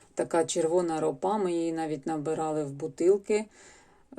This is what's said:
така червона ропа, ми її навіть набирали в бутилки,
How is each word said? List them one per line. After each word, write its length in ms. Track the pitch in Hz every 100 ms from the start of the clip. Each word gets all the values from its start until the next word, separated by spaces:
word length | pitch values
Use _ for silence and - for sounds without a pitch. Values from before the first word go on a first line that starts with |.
| -
така 300 | - 160 165
червона 560 | 160 180 160 175 175 156
ропа, 380 | 156 135 185 214
ми 140 | 185
її 200 | 170 165
навіть 340 | 165 160 151 165
набирали 580 | 156 147 160 156 156
в 80 | 143
бутилки, 720 | 139 156 - 170 202 196 214 214 - - - - _ _